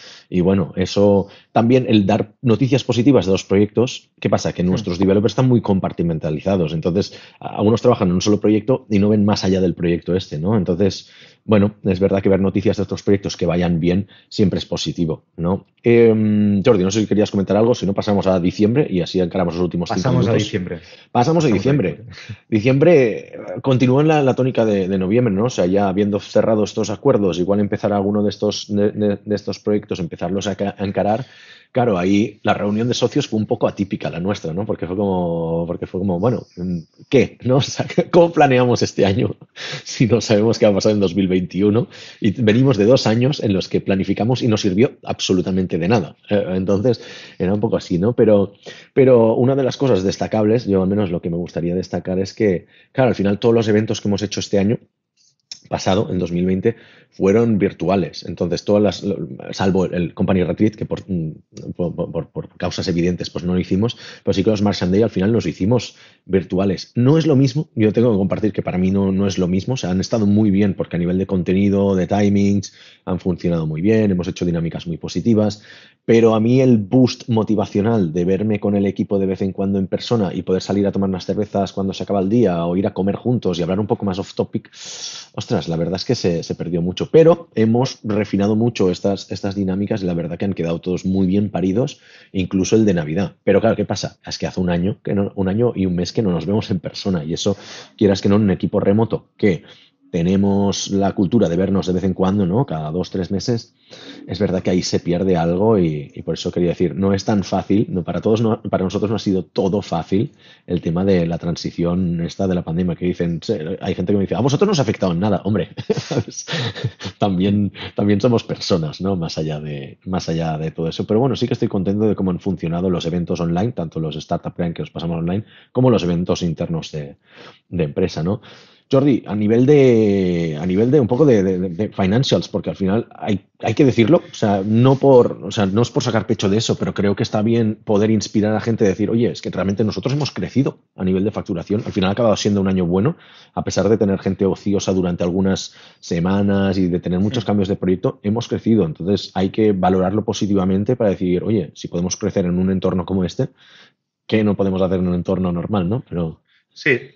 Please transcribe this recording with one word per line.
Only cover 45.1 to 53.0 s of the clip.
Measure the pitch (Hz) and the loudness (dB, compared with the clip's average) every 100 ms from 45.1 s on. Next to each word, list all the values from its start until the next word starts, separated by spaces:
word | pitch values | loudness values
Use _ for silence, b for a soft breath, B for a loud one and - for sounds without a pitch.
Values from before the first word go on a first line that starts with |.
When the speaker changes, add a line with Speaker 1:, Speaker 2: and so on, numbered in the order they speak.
| - - 92 87 92 90 90 | -6 0 0 0 -2 -2 -2
Speaker 1:
de | 87 | 0
nada. | 117 82 - - | 0 -2 -10 -4
Eh, | 104 101 92 | -2 0 -2
entonces, | 95 101 120 113 B B B - | 0 0 0 -2 B B B -6
era | 90 | -2
un | 104 | 0
poco | 95 87 | -2 -4
así, | - 87 | -2 -2
¿no? | 104 | 0
Pero, | 123 110 104 95 B B B B | 2 4 4 2 B B B B
pero | - 127 120 113 113 | 4 6 6 6 4
una | 123 | 2
de | 135 | 2
las | 123 - | 0 0
cosas | 139 98 | 2 2
destacables, | 95 - 92 110 107 120 - | 0 -2 -2 0 2 2 2
yo | 95 | 0
al | 92 | 2
menos | 101 95 | 0 -2
lo | 85 | -4
que | 90 | -4
me | 85 | -6
gustaría | 85 85 85 90 | -6 -4 -2 -2
destacar | 87 90 92 92 | -4 -6 -4 -4
es | 98 | -4
que, | - 107 85 b b b | 0 0 0 b b b
claro, | - | 0